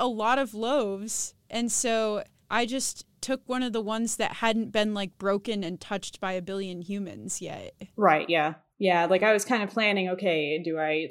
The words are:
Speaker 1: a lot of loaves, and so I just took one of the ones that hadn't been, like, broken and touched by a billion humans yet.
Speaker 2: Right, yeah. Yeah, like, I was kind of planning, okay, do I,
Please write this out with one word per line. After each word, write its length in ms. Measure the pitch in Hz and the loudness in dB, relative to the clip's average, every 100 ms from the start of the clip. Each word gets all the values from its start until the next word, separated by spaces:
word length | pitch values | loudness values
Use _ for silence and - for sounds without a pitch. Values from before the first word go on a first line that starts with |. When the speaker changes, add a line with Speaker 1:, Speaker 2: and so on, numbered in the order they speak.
Speaker 1:
a 80 | 254 | 0
lot 300 | 220 220 262 | 0 2 2
of 120 | 262 | 0
loaves, 800 | 214 226 285 208 196 220 - - - _ | -4 -2 0 0 -4 -6 -6 -6 -10 _
and 220 | 233 233 | -4 -2
so 540 | - 240 226 220 208 - _ _ | 0 0 2 0 -2 -6 _ _
I 160 | 226 240 | -2 0
just 400 | 262 - - - _ | -2 -4 -8 -16 _
took 220 | - 262 - | -6 -4 -2
one 160 | 254 | -2
of 100 | 247 | 0
the 80 | 220 | -2
ones 360 | 208 220 226 - | -2 -2 -2 -2
that 160 | 214 | -2
hadn't 400 | - 226 226 220 | 0 0 2 0
been, 220 | 220 214 | 0 0
like, 220 | 208 190 - | -2 -6 -4
broken 460 | 196 202 233 202 | 0 0 0 -4
and 180 | 170 175 | -4 -8
touched 400 | - 196 - - | -6 -6 -6 -6
by 120 | 190 | -4
a 100 | 185 | -4
billion 400 | 180 196 196 175 | -4 -6 -6 -8
humans 580 | 175 202 190 101 185 - | -6 -6 -6 -10 -10 -8
yet. 320 | 165 - 95 - 196 - | -8 -10 -12 -14 -14 4
Speaker 2:
Right, 320 | 196 156 - | 6 6 4
yeah. 260 | 170 151 156 _ _ | 2 2 -2 _ _
Yeah, 280 | 196 175 170 | 4 4 4
like, 160 | 185 | 4
I 100 | 208 | 6
was 120 | 214 | 4
kind 180 | 208 233 | 2 0
of 80 | 202 | 0
planning, 380 | 226 214 202 185 | 0 2 2 0
okay, 500 | 185 190 160 147 156 | 0 0 2 0 -2
do 140 | 165 160 | -2 -2
I, 300 | 156 156 160 | 0 0 -2